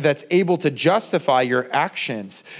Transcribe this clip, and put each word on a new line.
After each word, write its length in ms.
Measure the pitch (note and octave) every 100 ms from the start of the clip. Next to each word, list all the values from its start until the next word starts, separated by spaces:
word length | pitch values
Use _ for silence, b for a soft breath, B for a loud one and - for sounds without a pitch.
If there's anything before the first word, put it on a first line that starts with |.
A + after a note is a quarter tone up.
that's 220 | D3+ C#3 -
able 280 | F3 F#3 F3
to 120 | D#3
justify 720 | B2+ D#3+ G3+ - E3+ - B2+
your 320 | B2+ B2 B2
actions. 720 | C3+ E3+ - - A2+ G2 - B B